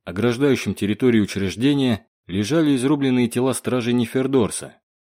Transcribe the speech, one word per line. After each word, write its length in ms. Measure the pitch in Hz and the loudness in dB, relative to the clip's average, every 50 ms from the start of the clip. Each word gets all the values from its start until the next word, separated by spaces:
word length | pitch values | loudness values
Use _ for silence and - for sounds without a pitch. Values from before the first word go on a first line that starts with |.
| _ | _
ограждающим 720 | 92 87 98 117 120 117 123 143 139 123 - - 104 92 | -10 -4 -2 0 0 0 2 2 2 2 0 -2 -4 -4
территорию 500 | - 104 98 104 - 131 123 113 110 101 | -2 -2 -2 -2 2 2 4 4 4 2
учреждения, 840 | - - 98 98 92 - 104 123 143 143 139 135 123 110 - - _ _ _ _ | 0 -2 -4 -4 -4 -4 -2 0 0 0 2 0 0 -2 -2 -6 _ _ _ _
лежали 480 | - 90 101 104 101 151 170 156 143 139 | -6 -4 -4 -2 0 0 2 2 2 2
изрубленные 540 | 120 123 139 156 143 139 131 127 123 120 113 | 2 2 0 0 0 2 2 2 2 2 0
тела 240 | - 123 127 131 | 0 0 0 0
стражей 400 | 117 - - 107 123 127 113 120 | -2 -2 -4 -2 -2 -2 0 0
Нефердорса. 840 | 120 123 117 - - 131 131 131 135 131 101 82 - - 71 65 - _ _ _ _ _ | 0 0 0 0 -2 -2 0 2 2 2 2 2 -2 -8 -12 -14 -16 _ _ _ _ _